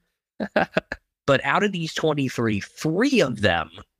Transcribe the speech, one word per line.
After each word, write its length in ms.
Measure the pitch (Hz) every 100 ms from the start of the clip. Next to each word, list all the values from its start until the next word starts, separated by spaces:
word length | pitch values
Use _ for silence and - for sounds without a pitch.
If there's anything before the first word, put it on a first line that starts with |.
| _ _ _ -
<laughs> 160 | 202 - - - - - _ _ -
But 160 | 131
out 180 | 139 160
of 120 | 202
these 200 | 180 160
twenty-three, 680 | - 160 147 131 - 113 101
three 580 | - - 156 170 277 247
of 220 | 143 104
them 280 | 98 85 78 95 - _